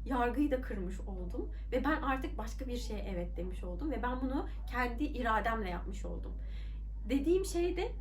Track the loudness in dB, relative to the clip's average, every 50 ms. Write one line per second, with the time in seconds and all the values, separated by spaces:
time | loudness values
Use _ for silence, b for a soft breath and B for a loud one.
0 | B 0 2 4 4 4 4 4 4 4 4 2 0 0 -2 -2 -2 -2 -2 -4
1 | -4 -4 -4 -4 -4 -2 -2 -2 -2 -2 B B B B 2 2 4 4 2 2
2 | 2 2 2 2 0 -2 -4 -4 -4 -4 -4 -6 -4 -4 -4 -2 -2 -2 -4 -4
3 | -4 -2 -2 -2 -2 -2 -2 -4 -4 -4 -4 -4 -4 -4 -4 -2 -2 0 0 0
4 | 0 0 0 0 0 0 0 0 0 B B B B -2 0 0 0 0 0 0
5 | 0 0 0 2 2 4 4 4 4 2 2 0 0 0 -2 -2 -2 -4 -4 -4
6 | -4 -4 -4 -4 -4 -4 -6 -6 B B B B B B B B B B B -4
7 | -2 0 2 2 4 6 6 6 4 2 2 2 2 2 2 0 0 -2 -2 -4